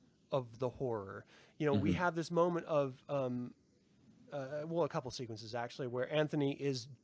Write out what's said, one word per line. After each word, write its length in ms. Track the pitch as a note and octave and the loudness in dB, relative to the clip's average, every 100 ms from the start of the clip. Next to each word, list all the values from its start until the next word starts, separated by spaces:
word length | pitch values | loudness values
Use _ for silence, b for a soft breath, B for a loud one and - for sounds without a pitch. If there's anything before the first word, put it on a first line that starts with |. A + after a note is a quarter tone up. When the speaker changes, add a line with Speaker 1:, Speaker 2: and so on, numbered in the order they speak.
| _ _ _ | _ _ _
Speaker 1:
of 280 | C#3+ A#2+ A2+ | -2 -2 -2
the 80 | B2+ | -4
horror. 540 | A#2+ C3+ A2+ G2 G#2 B B B - | -2 -2 -2 -4 -10 B B B -2
You 100 | D3+ | 2
know, 60 | |
we 180 | G3+ - | 4 4
Speaker 2:
Mm-hmm. 80 | F3+ | 4
Speaker 1:
have 160 | F3+ E3+ | 2 0
this 140 | D#3+ | 0
moment 360 | E3+ F3 E3+ E3 | 4 4 2 0
of, 360 | D#3 C#3 B2+ - | 2 2 -2 -4
um, 460 | C#3+ B2+ B2 B2 - _ _ _ _ - - - | -2 0 -2 -6 -10 _ _ _ _ -20 -20 -12
uh, 300 | D3 C3 D3+ D#3 | -10 -6 -6 -2
well, 160 | E3 | 0
a 60 | D3 | 2
couple 200 | E3 B2 | 0 -4
sequences, 440 | - A#2+ A2 A2 A#2 | -6 -8 -8 -6 -6
actually, 320 | A#2+ - B2+ | -6 -4 -4
where 240 | B2 B2+ | -2 0
Anthony 400 | D3+ D3+ D#3 C#3 | 2 2 4 2
is 360 | - C#3 C3 A#2 C3+ | 2 -2 -2 -6 -14